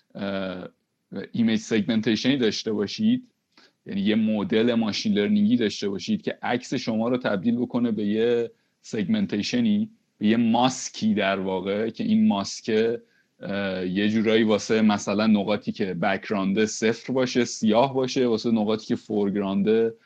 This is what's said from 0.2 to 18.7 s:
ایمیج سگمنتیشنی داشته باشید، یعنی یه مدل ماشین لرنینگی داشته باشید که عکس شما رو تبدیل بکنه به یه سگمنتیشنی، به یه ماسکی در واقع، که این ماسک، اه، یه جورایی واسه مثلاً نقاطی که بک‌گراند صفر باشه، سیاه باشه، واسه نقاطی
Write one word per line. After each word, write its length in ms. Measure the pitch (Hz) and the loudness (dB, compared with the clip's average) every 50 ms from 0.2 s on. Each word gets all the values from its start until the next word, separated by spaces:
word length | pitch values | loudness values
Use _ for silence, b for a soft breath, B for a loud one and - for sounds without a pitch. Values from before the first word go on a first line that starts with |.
| 101 98 98 98 95 95 90 92 90 - - _ _ _ _ _ _ - - 101 95 - - | -6 -4 -4 -4 -4 -6 -8 -8 -10 -14 -16 _ _ _ _ _ _ -14 -12 -12 -10 -6 -2
ایمیج 280 | - 113 113 110 107 | 0 0 2 0 0
سگمنتیشنی 760 | 110 - 117 110 98 85 117 110 107 123 113 107 - 127 139 | -2 0 0 0 0 0 0 0 0 0 0 0 0 0 0
داشته 360 | 139 120 107 98 - - 113 107 | 2 2 0 0 -2 -4 -4 -2
باشید، 560 | 104 104 101 - - 214 220 240 254 247 _ _ _ _ _ _ b b b b b - | -2 -2 -4 -2 0 2 2 2 0 -2 _ _ _ _ _ _ b b b b b -14
یعنی 140 | - - 98 | -10 -6 -2
یه 140 | 98 104 107 | 0 2 2
مدل 600 | 113 110 110 110 107 98 92 110 110 113 120 117 | 2 2 0 0 -2 -2 0 2 2 2 2 2
ماشین 380 | 117 113 107 98 - - 110 101 | 0 0 -2 -4 -4 -2 0 0
لرنینگی 440 | 104 104 101 104 104 104 104 123 | 2 2 2 2 2 4 4 2
داشته 320 | 120 113 101 - - - 101 | 2 2 0 -2 -4 -6 -6
باشید 340 | 98 98 - - 214 - - | -6 -4 -4 -4 -4 -4 -2
که 160 | - - - - | -6 -8 -6 -4
عکس 320 | 104 123 123 - - 156 | -4 -4 -4 -4 -4 -6
شما 340 | 131 - - 113 110 113 120 | -4 -4 -2 -2 -2 0 0
رو 80 | 127 | 0
تبدیل 400 | 123 127 117 107 98 - 120 117 | 0 0 -2 -2 0 0 0 0
بکنه 340 | 120 123 120 - 120 120 120 | 0 0 -2 -2 -2 -2 0
به 160 | 110 107 107 | 0 -2 -2
یه 440 | 101 104 110 113 120 120 117 117 113 - _ _ _ _ _ _ | 0 0 2 2 2 2 0 -2 -4 -8 _ _ _ _ _ _
سگمنتیشنی، 1080 | - - 117 104 85 110 107 98 87 - 101 98 - - 123 120 110 104 104 110 110 - _ _ _ _ - | -8 -4 -4 -2 0 0 0 0 0 -2 -2 -2 -2 0 0 2 2 2 2 0 -2 -6 _ _ _ _ -2
به 80 | 107 | 2
یه 100 | 104 110 | 2 4
ماسکی 800 | 117 120 113 113 120 123 131 127 - - - - - 110 110 107 | 4 4 2 4 4 2 2 0 -2 -8 -12 -8 -2 0 0 2
در 260 | 104 101 98 98 98 | 2 0 0 0 -2
واقع، 500 | 95 95 95 92 90 98 98 104 110 113 | -2 -2 -4 -2 -2 -2 -2 -2 -4 -4
که 140 | 113 - 113 | -4 -4 -2
این 220 | - 110 110 110 107 | 0 2 4 4 4
ماسک، 680 | 104 98 98 - - - - - 110 110 113 113 120 117 - b b b b b b _ | 2 0 -2 -6 -8 -10 -4 0 0 2 2 2 0 -4 -8 b b b b b b _
اه، 460 | - 92 98 101 101 95 92 92 92 | -10 -8 -6 -4 -4 -4 -4 -4 -4
یه 220 | 90 90 98 104 107 | -2 0 0 0 2
جورایی 340 | 107 113 107 110 110 110 117 | 2 2 2 4 4 4 4
واسه 400 | 107 107 101 - - 113 110 110 | 4 2 0 0 0 2 2 4
مثلاً 440 | 107 104 101 - - 101 104 110 | 4 2 2 0 -2 0 2 4
نقاطی 460 | 110 107 104 98 90 104 104 - - 107 | 4 4 4 2 0 -2 -2 -4 -6 -6
که 220 | - 110 95 90 | -4 -4 -4 -4
بک‌گراند 720 | 85 82 101 98 95 - - 110 101 95 98 98 107 110 | -2 -2 -2 -2 -2 -4 -4 -4 -2 -2 0 2 2 0
صفر 480 | 107 - - 117 110 113 - - - 127 | 0 0 -2 0 0 -2 -2 -4 -4 -2
باشه، 320 | 131 127 127 - 131 120 | -2 -2 0 0 0 0
سیاه 500 | 117 - - - 110 104 113 127 135 131 | 0 -2 -2 0 2 4 4 4 2 2
باشه، 320 | 131 131 127 - 139 123 | -2 -2 -2 0 0 2
واسه 240 | 123 113 104 - 120 | 2 0 0 0 0
نقاطی 360 | 113 113 107 104 | 0 0 2 0